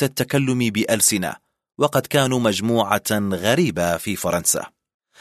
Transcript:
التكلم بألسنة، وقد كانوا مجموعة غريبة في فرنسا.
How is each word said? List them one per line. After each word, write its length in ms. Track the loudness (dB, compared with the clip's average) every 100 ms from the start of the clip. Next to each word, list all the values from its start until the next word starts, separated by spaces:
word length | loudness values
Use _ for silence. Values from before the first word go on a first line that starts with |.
التكلم 680 | -2 -2 -2 0 0 0 0
بألسنة، 640 | 0 0 2 2 0 -4 -8 _ _ _ -2
وقد 280 | 0 0 0
كانوا 340 | 0 2 2
مجموعة 720 | 0 0 0 2 2 0 0
غريبة 840 | -2 -2 0 2 2 2 0 0 -2
في 200 | -4 -4
فرنسا. 500 | -2 -2 0 -2 -6 _ _ _ _ -20